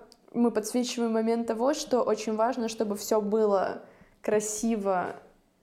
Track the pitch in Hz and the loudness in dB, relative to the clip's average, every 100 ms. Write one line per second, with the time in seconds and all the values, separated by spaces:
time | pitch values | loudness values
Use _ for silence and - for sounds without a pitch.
0 | - _ _ - 233 214 214 247 240 - | -18 _ _ 0 2 2 -2 -2 -2 -2
1 | 233 220 220 233 233 220 254 302 - 247 | 0 0 2 0 0 0 0 0 0 2
2 | 208 214 - 214 226 254 226 226 214 202 | 2 0 0 0 0 0 -4 -2 -4 -4
3 | - 220 202 220 214 196 - - - - | 0 0 2 2 4 2 0 -4 -12 -20
4 | - _ - 214 208 - 226 226 196 185 | -20 _ -2 0 0 -2 -2 0 0 0
5 | - - - _ _ _ | -2 -8 -18 _ _ _